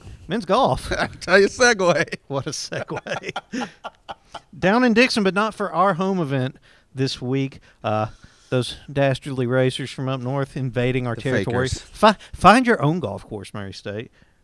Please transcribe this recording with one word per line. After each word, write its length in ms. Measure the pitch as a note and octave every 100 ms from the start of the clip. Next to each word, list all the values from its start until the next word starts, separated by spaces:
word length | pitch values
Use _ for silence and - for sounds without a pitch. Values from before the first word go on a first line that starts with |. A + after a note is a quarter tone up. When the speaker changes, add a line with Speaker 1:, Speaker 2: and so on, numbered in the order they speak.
| - - -
Speaker 1:
men's 180 | A3
golf. 460 | F3+ A3 C#4 C3 -
Speaker 2:
<laughs> 60 | F#3
I 80 | D#3+
tell 320 | - - G3
you, 80 | G3
segue. 680 | - A#3+ G#3 F3 D#3 - - -
Speaker 1:
What 200 | C#3 D3+
a 20 |
segue. 1160 | - - D#3 - D#3+ - - F#3 - - B3+ G#3 - A3 - -
<laughs> 460 | - _ - - C#3+
Down 240 | F3 A#3
in 120 | B3
Dixon, 280 | G#3+ B3+ A#3+
but 100 | F#3+
not 220 | F#3 A3
for 180 | - F#3
our 220 | D#3+ G3
home 240 | E3 F#3+ F#3+
event 380 | C#3 C3+ B2+ - _ _ _
this 300 | C3 C3+ -
week. 380 | B2 C3+ C3+ - - _
Uh, 240 | A2 G#2+ G#2+ - - _ _
those 300 | B2+ A#2+ - -
dastardly 540 | C#3+ C#3 C3 D3 C3 A#2+
racers 460 | C3 C3 - B2+
from 160 | - C3
up 120 | C3+
north 360 | B2 C#3 C3+ C#3
invading 500 | C3 A#2+ B2 B2+ B2
our 80 |
Speaker 2:
The 60 | A2+
Speaker 1:
territory. 460 | C3+ A#2 F#2+ A#2+ C3
Speaker 2:
fakers. 140 | -
Speaker 1:
Fi-, 340 | - - G#3+ F#3+ -
find 340 | - F3+ A#3+ A#3+
your 160 | A3
own 160 | D3 F3+
golf 260 | A2+ G2 -
course, 260 | G#2 F#2+
Murray 180 | G#2+ G2
State. 380 | - G#2+ G#2 G2+ _ _ _